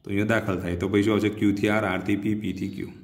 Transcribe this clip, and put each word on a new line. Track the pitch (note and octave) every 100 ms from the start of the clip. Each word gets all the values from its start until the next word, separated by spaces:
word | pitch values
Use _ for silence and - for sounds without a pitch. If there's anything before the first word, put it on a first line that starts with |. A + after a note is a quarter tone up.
તો | -
અહીંયા | G2 A2
દાખલ | A2+ A2 F2+
થાય. | F2+ F2
તો | -
પછી | G#2 G#2
શું | G#2+
આવશે? | G#2 G#2
ક્યુથી | G2+ G2+ G#2 G#2+
આર, | G#2
આરથી | F#2 F#2 G2+
પી, | G#2+ G#2
પીથી | G2+ F#2 G2 -
ક્યુ. | - -